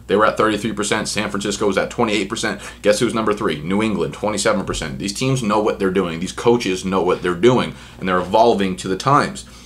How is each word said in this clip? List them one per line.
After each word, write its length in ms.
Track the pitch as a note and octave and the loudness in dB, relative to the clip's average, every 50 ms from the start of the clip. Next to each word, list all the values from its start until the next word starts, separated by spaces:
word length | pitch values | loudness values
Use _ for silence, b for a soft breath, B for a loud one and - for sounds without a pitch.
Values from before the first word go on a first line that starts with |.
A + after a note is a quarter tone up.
| B | B
They 100 | - F#2+ | 0 2
were 120 | G#2 G#2+ G#2 | 4 4 2
at 100 | - - | 2 2
thirty-three 360 | A2+ G#2+ G#2 G2 G#2+ A#2 G2+ | 2 2 2 0 -2 -4 -4
percent. 340 | G2+ G#2 - A#2 A2 G#2 - | -4 -2 -2 -2 -2 -2 -2
San 240 | - G2+ G#2+ G2+ | -2 -2 -4 -2
Francisco 340 | - G2+ G2+ G#2+ G2+ - A2+ | -4 -4 -4 -4 -2 0 0
was 120 | G#2 F#2+ G2 | 0 0 0
at 120 | D#2+ - | -2 -2
twenty-eight 400 | - - A#2+ A2 G#2 G#2+ G2 F#2+ | -2 -2 0 0 0 0 -2 -2
percent. 320 | A2+ A2 - A2 F#2+ B B B B B - | -4 -4 -4 -4 -4 B B B B B 2
Guess 160 | G2 G#2 - | 2 4 4
who's 160 | B2+ A2 G2+ | 2 0 0
number 180 | A#2 A2+ G#2+ G#2 | 0 0 0 0
three? 260 | G#2 A2 F2+ D#2+ D2 | 0 -2 -2 -2 -4
New 200 | D2 E2 F#2+ G2+ | -2 -2 0 0
England, 320 | A2 A2 G#2 F2 D#2+ D#2 D2 | 2 0 0 0 -2 -4 -4
twenty-seven 520 | - - G#2 G#2+ G2 G2+ A2+ G#2 G2 F2 | -4 -4 -2 -2 0 0 0 0 0 -2
percent. 340 | - F2 - E2 D#2 C2+ C2+ | -4 -6 -6 -6 -6 -6 -6
These 140 | - G2+ - | -6 -6 -4
teams 280 | - C3 C3 C3+ C3 | -2 0 0 0 0
know 200 | A#2 G2+ G#2+ G#2+ | 0 2 2 2
what 180 | G#2 - - - | 2 2 0 2
they're 100 | G2 F#2+ | 0 2
doing. 300 | F2+ G2 F#2 E2+ E2 D#2+ | 2 2 0 0 -2 -4
These 140 | F2+ F2 - | -6 -6 -6
coaches 520 | - - A#2 A#2+ A#2+ - G2+ F#2 F#2 F#2 | 0 2 4 4 4 2 0 -2 -2 -2
know 160 | F#2+ F#2 F#2+ | -2 0 2
what 220 | E2+ F2+ F#2 D#2+ E2+ | 2 2 0 2 0
they're 100 | F2+ F2 | -2 0
doing, 400 | E2+ F#2+ B2 B2+ A2 F2 D#2+ - B B B B B | 4 4 4 4 4 2 -2 -6 B B B B B
and 100 | - F#2 | -2 0
they're 120 | F#2 F2+ | 0 0
evolving 560 | F2+ F2 G2 A2 A#2 A#2+ G#2+ G2+ G2 F#2+ F#2 | 0 2 4 4 6 6 4 4 0 -2 -2
to 120 | F2+ - G2 | -4 -4 -4
the 100 | F#2 F#2 | -6 -2
times. 480 | - C3 C#3+ C#3+ A2 E2+ - - - B B B B | 0 2 2 4 2 0 -4 -10 -16 B B B B